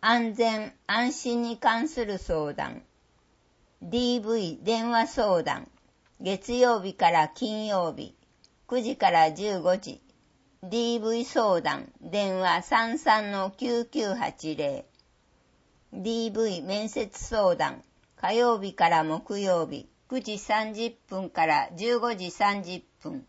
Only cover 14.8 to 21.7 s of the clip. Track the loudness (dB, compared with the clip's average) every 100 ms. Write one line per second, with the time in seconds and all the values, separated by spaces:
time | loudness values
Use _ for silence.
14.8 | -12 _ _ _ _ _ _ _ _ _
15.8 | _ -8 -4 -2 -2 0 -2 -2 -4 -4
16.8 | -4 -6 -6 -8 -4 2 4 4 0 -2
17.8 | -16 _ _ _ -2 4 4 4 -2 2
18.8 | 4 4 2 -2 -4 -4 2 2 2 -6
19.8 | -14 _ _ -8 -6 -10 0 0 0 -4
20.8 | -6 -8 _ -8 -8 0 2 2 0